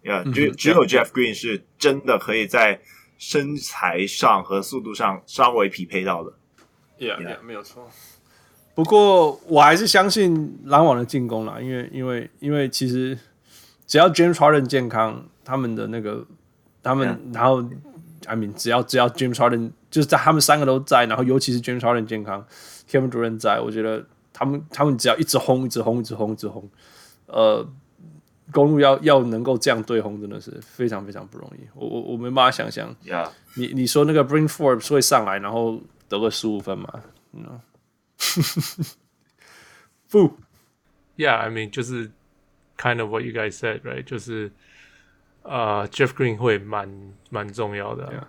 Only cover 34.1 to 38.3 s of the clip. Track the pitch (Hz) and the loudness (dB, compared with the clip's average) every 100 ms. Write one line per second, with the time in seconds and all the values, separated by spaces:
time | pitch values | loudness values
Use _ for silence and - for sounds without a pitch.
34.1 | 156 131 151 156 - 147 120 - 143 123 | 4 2 2 0 2 2 2 2 2 4
35.1 | 131 104 98 101 117 113 113 - _ _ | 2 2 -4 -4 -2 -2 -4 -14 _ _
36.1 | 101 110 - 113 104 95 98 98 120 - | -2 -2 -2 -4 -4 -6 -10 -10 -16 -20
37.1 | _ _ - 117 123 _ _ _ _ _ | _ _ -20 -18 -20 _ _ _ _ _
38.1 | _ - | _ -4